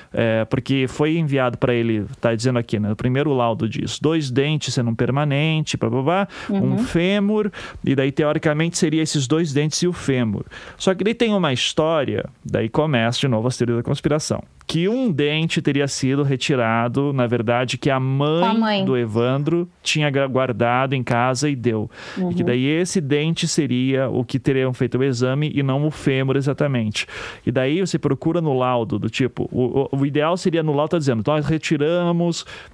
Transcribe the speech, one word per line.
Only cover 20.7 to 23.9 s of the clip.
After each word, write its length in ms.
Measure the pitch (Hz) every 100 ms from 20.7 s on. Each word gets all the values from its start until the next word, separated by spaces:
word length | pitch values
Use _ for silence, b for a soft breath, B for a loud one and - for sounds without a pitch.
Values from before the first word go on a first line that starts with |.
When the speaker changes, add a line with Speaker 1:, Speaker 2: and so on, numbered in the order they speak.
| 123 135
Speaker 1:
em 80 | 135
casa 480 | 123 127 127 127 151
e 40 |
deu. 360 | 135 117 110 107 B B B
E 180 | 180
que 80 | 175
Speaker 2:
Uhum. 40 | 117
Speaker 1:
daí 180 | 123 135
esse 340 | 160 180 196
dente 440 | 139 147 156 165 165
seria 600 | - 135 123 131